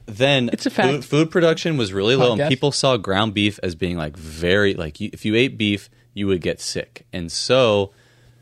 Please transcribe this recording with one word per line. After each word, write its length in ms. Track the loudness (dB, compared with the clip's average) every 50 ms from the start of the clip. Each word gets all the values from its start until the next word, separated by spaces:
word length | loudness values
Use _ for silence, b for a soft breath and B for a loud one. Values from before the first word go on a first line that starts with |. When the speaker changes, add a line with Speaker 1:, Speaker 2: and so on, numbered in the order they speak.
| -18
Speaker 1:
then, 420 | -12 -2 0 2 2 4 2 0 -2
Speaker 2:
It's 120 | -4 -4 -4
a 60 | -4
fact. 180 | -2 0 0 0
Speaker 1:
food, 140 | 0 -2 -4
food 260 | 0 0 2 2 2
production 460 | 2 2 2 2 0 0 -2 -2 -2
was 160 | -2 -2 -2
really 240 | -2 0 2 2 4
low, 160 | 4 4 4
and 80 | 4 2
Speaker 2:
Podcast. 80 | 0 0
Speaker 1:
people 240 | 0 0 0 -2
saw 240 | 0 0 0 2 0
ground 380 | 0 0 -2 0 0 0 0 0
beef 260 | 0 0 0 0 -2
as 120 | -6 -6 -4
being, 240 | -4 -4 -4 -2 -4
like, 180 | -6 -6 -8
very, 560 | -12 -14 -14 -8 -2 2 2 4 4 4 2
like, 260 | 0 -2 -6 -8 -8 -8
you, 100 | -10 -10
if 140 | -10 -6 -2
you 80 | 0 2
ate 220 | 2 2 0 0 -2
beef, 320 | 0 0 0 -2 -6 -14 b b b b -8
you 120 | -4 -2 0
would 120 | 0 0
get 200 | 0 -4 -4 -4
sick. 440 | -8 -8 -8 -8 -8 _ -14 -20 -20 -12
And 180 | -10 -10 -8 -8
so 600 | -8 -6 0 2 4 4 4 4 4 2 0 -2 b b b b b b b b b b